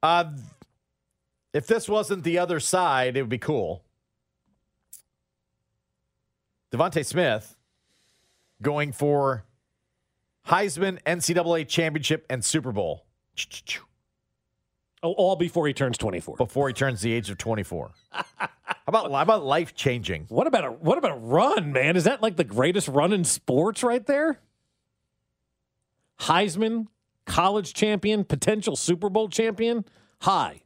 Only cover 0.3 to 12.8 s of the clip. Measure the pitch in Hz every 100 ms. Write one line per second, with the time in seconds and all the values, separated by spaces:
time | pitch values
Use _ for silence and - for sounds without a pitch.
0.3 | 143 110 - - _ _ _ _ _ _
1.3 | _ _ 151 - 226 - 208 214 196 165
2.3 | 170 175 165 - 185 180 131 127 127 123
3.3 | 120 - 147 90 82 _ _ _ _ _
4.3 | _ _ _ _ _ _ - _ _ _
5.3 | _ _ _ _ _ _ _ _ _ _
6.3 | _ _ _ _ 117 170 165 147 156 170
7.3 | 107 - _ _ _ _ _ _ _ _
8.3 | _ _ _ 113 147 147 127 147 143 139
9.3 | 127 - _ _ _ _ _ _ _ _
10.3 | _ - 175 202 143 190 185 - 175 160
11.3 | 175 170 170 151 - 160 151 135 156 _
12.3 | 131 107 - 127 104